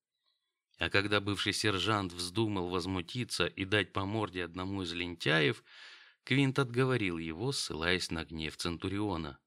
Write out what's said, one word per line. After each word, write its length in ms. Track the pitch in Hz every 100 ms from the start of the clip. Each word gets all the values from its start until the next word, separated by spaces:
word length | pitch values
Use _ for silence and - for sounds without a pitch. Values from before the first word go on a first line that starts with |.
| _ _ _ _ _ _ _ _
А 120 | 85
когда 300 | 101 101 104
бывший 340 | 98 98 -
сержант 600 | 92 110 95 92 107 95
вздумал 560 | 87 90 92 113 101 87
возмутиться 800 | 92 85 95 82 123 117 - 85
и 180 | - 95
дать 280 | 104 92
по 120 | - 98
морде 380 | 107 104 92
одному 400 | 87 87 92 98
из 100 | 90
лентяев, 720 | 85 87 85 - 160 147 120 - - - - - _
Квинт 360 | - 131 139 131
отговорил 580 | 131 120 131 123 98 85
его, 340 | 80 80 123
ссылаясь 600 | 139 - 78 82 90 -
на 140 | 82 78
гнев 320 | 80 78 -
Центуриона. 840 | 87 82 95 98 104 85 78 67